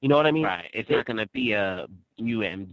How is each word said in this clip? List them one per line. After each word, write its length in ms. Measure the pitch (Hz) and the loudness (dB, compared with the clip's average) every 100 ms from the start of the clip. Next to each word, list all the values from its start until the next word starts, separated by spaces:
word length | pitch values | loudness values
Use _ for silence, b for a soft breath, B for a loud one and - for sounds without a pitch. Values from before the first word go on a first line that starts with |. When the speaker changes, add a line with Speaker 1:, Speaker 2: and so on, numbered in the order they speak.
Speaker 1:
You 80 | 135 | 4
know 80 | 147 | 6
what 80 | 156 | 6
I 60 | |
mean? 120 | 156 | 2
Speaker 2:
Right. 280 | 104 87 85 | 0 -2 -6
It's 160 | 110 110 | -8 0
Speaker 1:
It 40 | |
Speaker 2:
not 120 | - - | 0 0
gonna 220 | 110 104 | -4 -4
be 240 | 131 120 | -2 0
a 340 | 104 95 92 65 92 _ - | 0 0 -2 -8 -14 _ -8
U 240 | 117 113 | -4 -2
M 240 | 98 92 95 | -2 -4 -10